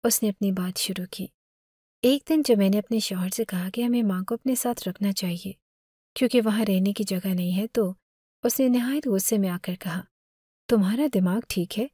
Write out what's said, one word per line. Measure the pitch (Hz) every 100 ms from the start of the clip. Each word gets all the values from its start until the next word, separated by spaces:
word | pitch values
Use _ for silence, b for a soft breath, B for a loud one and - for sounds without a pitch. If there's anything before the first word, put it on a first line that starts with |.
उसने | 240 - 220
अपनी | 202 202
बात | 190 180 -
शुरू | - 185 180
की। | - 185 _ _ _ _ _ _ _
एक | 240 277 -
दिन | 311
जब | 277 214
मैंने | 190 202
अपने | 202 226
शौहर | - 185 185
से | - 220
कहा | 180 185
कि | 233
हमें | 240 240
माँ | 214 185
को | 190 233
अपने | 262 254
साथ | 247 240 -
रखना | 185 202
चाहिए | 196 180 175 190 - _ _ _ _ _ -
क्योंकि | 247 247
वहाँ | 220 214 214
रहने | 190 190
की | 202
जगह | 208 185 190
नहीं | 180 180
है, | 180 226
तो | - 190 190 _ _ _ _
उसने | 247 - 262
नहायत | 247 240 285 277
गुस्से | 196 - 214
में | 190
आकर | 175 - 180
कहा, | 185 175 - _ _ _ _ _ -
"तुम्हारा | 226 190 233 302
दिमाग | 202 185 196 -
ठीक | - 170 -
है? | 262